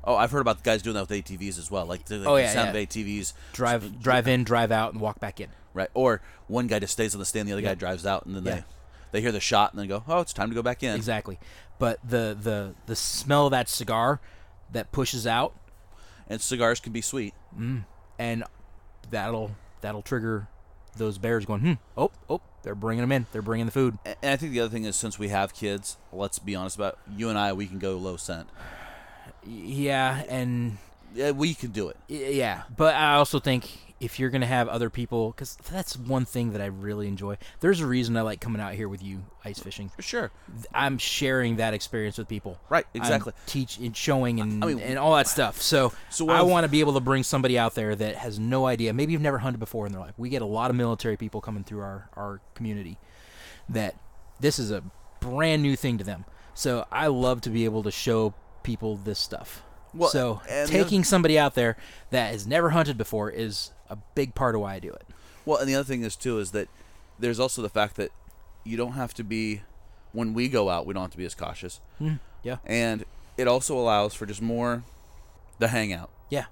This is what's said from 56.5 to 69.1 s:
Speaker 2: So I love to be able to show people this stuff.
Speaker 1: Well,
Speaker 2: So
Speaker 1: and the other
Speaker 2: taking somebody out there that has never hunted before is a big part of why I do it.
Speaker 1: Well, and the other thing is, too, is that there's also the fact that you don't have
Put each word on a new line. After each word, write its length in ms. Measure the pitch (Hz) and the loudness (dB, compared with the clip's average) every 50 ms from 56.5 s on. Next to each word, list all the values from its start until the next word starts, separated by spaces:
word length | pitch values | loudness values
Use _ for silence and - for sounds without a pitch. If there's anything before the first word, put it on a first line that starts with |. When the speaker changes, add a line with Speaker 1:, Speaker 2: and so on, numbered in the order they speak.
| - | -10
Speaker 2:
So 320 | - - 143 123 117 - - | -4 0 0 0 0 -2 -2
I 160 | - 127 151 | -2 2 2
love 320 | 156 139 123 127 127 127 120 | 4 4 4 4 2 2 2
to 80 | - 120 | -2 -2
be 140 | 110 117 113 | 0 2 2
able 200 | 113 107 110 104 | 2 2 0 -2
to 80 | 107 | -2
show 420 | 95 - - 131 117 113 110 107 98 - - - - - - | -4 -2 0 2 4 4 4 2 0 -4 -18 -20 -20 -8 -4
people 340 | - - - - 220 214 | -4 -4 -2 -2 -4 -4
this 220 | 202 196 214 202 - | -4 -4 -6 -4 -4
stuff. 440 | - - - - - - - - - - - - - - - | -4 -6 -6 -10 -12 -12 -16 -16 -18 -20 -20 -20 -20 -16 -2
Speaker 1:
Well, 160 | 160 170 160 | 2 2 4
Speaker 2:
So 320 | - 143 127 120 110 101 - - | 4 4 2 2 -2 -4 -6 -6
Speaker 1:
and 180 | 123 143 147 | -4 -2 0
the 60 | - 160 185 | 2 4 4
other 40 | 196 | 6
Speaker 2:
taking 200 | 175 208 190 175 | 6 6 4 6
somebody 320 | - 196 180 170 160 156 151 | 6 6 6 6 8 8 8
out 140 | 147 143 - | 6 6 6
there 220 | 131 120 117 113 - - - - - - - | 4 4 4 2 0 -8 -18 -18 -18 -8 0
that 220 | - 127 117 104 | 0 0 2 0
has 140 | 113 107 98 | -2 -4 -4
never 240 | 110 135 165 170 165 | 2 2 4 4 6
hunted 260 | 151 170 160 143 135 | 6 4 4 4 2
before 320 | 107 110 - - 107 104 104 | -2 -4 -2 -2 -2 -2 -2
is 400 | - - 113 110 104 - - - - - - - | -4 -4 -6 -4 -4 -6 -8 -10 -12 -20 -16 -14
a 80 | - 104 - - - | -14 -14 -14 -6 -2
big 180 | 147 139 131 - | -2 -2 0 0
part 220 | - 139 123 113 | 0 2 2 2
of 60 | 107 | 2
why 120 | 104 98 98 | -2 -4 -6
I 40 | 95 | -8
do 100 | 87 90 | -10 -10
it. 160 | - - - - - - - - - - - | -12 -12 -16 -18 -20 -20 -20 -20 -20 -10 0
Speaker 1:
Well, 140 | 151 151 135 | 2 2 4
and 100 | 135 135 | 4 4
the 60 | 135 | 2
other 80 | 139 139 | 2 2
thing 180 | 131 135 123 | 0 -2 -2
is, 140 | 117 110 - | -2 -4 -6
too, 240 | - - 127 120 110 | -4 -2 -2 0 0
is 100 | 101 92 | -2 -2
that 160 | - 107 95 - - - - - - - - - - - | -2 -4 -4 -4 -10 -20 -20 -20 -20 -20 -20 -20 -10 -2
there's 200 | 117 120 117 107 | -2 0 2 2
also 220 | 127 131 - - | 0 0 0 -2
the 80 | 113 101 | -4 -2
fact 260 | - 110 104 101 - | 2 2 2 2 0
that 140 | - 101 - - - - - - - - - - - - | -4 -6 -6 -6 -12 -20 -20 -20 -20 -20 -20 -20 -16 -10
you 120 | 113 113 | -6 -2
don't 180 | 113 120 123 123 | -2 -2 -2 -2
have 200 | 135 127 113 | -4 -6 -6